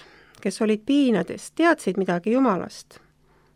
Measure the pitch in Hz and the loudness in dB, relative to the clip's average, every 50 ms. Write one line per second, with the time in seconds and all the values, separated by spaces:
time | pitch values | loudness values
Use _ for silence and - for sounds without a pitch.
0 | - - - - - - - - - 190 - - 226 214 214 208 214 - 277 294 | -20 -20 -20 -20 -20 -20 -16 -8 -6 -6 -4 -2 -2 -2 -2 -2 0 0 2 2
1 | 277 247 220 220 - - - 202 - - - - 320 339 311 320 - 190 185 196 | 4 4 2 0 0 -4 -8 -12 -14 -8 -2 2 2 4 2 2 0 -2 -2 -2
2 | 190 190 175 175 170 214 233 262 269 240 190 170 - - - - - - - - | -2 0 -2 -2 0 0 0 2 2 2 0 0 -4 -8 -14 -18 -20 -20 -20 -20
3 | - _ _ _ _ _ _ _ _ _ _ | -20 _ _ _ _ _ _ _ _ _ _